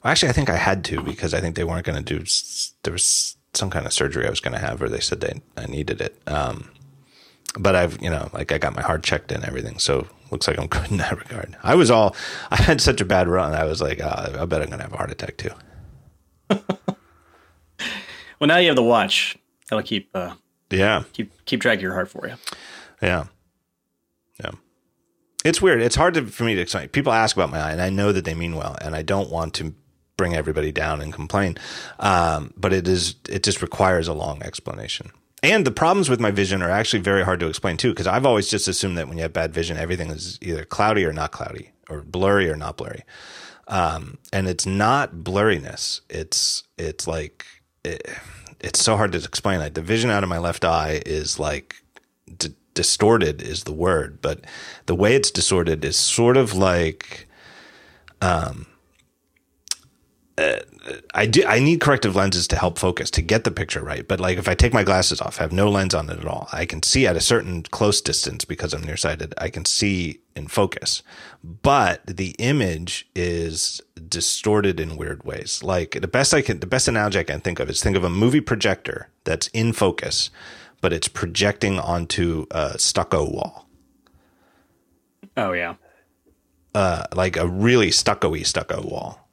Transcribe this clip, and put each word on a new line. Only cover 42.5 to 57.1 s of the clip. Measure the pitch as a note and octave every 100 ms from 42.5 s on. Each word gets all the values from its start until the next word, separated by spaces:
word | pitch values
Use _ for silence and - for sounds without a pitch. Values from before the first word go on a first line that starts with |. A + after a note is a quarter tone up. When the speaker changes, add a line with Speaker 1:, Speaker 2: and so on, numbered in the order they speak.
| D2+
Speaker 1:
not | D2 C#2+
blurry. | - - - - - - - - -
Um, | G2 E2+ D#2+ C2+ - -
and | G2 F#2+
it's | F2 -
not | G2 G#2+ C#3 C#3+ E2+
blurriness. | D#2+ F#2+ A2 F2+ C2+ - - - _
It's, | E2 D#2 - - - - -
it's | E2 - -
like, | D#2+ D2+ _ - - _ _
it, | - - - - - - - -
it's | - -
so | - G#2+
hard | G#2
to | F2
explain. | D2 - G#2 F#2
Like, | D2+
the | D#2
vision | E2 A2+ A#2+
out | G#2
of | F#2+
my | E2+
left | E2+ E2+
eye | F2 E2 D#2 D#2
is, | - D#2 D2+ -
like, | D2+ D2 - - _ - _ _ - E2+
d-, | D#2+ - _ -
distorted | D#2 - G#2+ A2+ E2 D2
is | - D#2+
the | -
word, | D2+ F2 E2+ C#2 C#2+
but | C#2 - - - - - -
the |
way | F2+ G#2 C3
it's | C3+
distorted | - - F#2+ E2 D#2+
is | C#2+ -
sort | - - A#2 B2+
of | A#2+
like, | F#2+ F#2+ F2 E2 D#2+ -